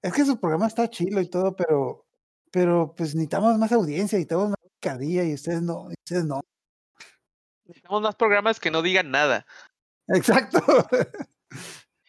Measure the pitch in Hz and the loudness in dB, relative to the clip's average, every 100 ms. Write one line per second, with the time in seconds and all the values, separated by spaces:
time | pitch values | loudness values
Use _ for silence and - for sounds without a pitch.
0 | 190 214 277 233 170 156 214 226 233 - | -2 0 0 2 0 0 -2 -2 -4 -2
1 | 175 202 175 180 185 185 170 147 127 - | -2 -2 -2 0 -2 -2 0 0 0 -6
2 | _ _ _ _ _ 185 175 175 160 - | _ _ _ _ _ 0 2 2 0 -4
3 | 160 156 156 - 214 220 220 233 170 147 | -4 -2 -2 0 2 2 2 2 0 -2
4 | 202 202 160 170 208 202 _ _ 165 127 | -2 -2 -2 -2 -2 -4 _ _ -8 -6
5 | 143 180 170 143 - 170 170 165 180 170 | -4 -2 -2 -4 -4 -4 -4 -6 -10 -16
6 | - 180 160 139 - _ _ _ _ _ | -6 -4 -2 -6 -10 _ _ _ _ _
7 | - _ _ _ _ _ _ 175 _ 208 | -20 _ _ _ _ _ _ -20 _ -2
8 | 214 208 226 202 214 220 247 160 170 185 | -2 0 2 4 2 0 0 0 2 0
9 | 160 135 147 110 - - - _ _ _ | 2 2 2 0 -4 -20 -20 _ _ _
10 | - 185 - 262 226 339 - 269 - 254 | 0 0 4 2 4 0 4 4 4 0
11 | - 415 - _ _ - - - _ _ | -2 -6 -16 _ _ -18 -18 -20 _ _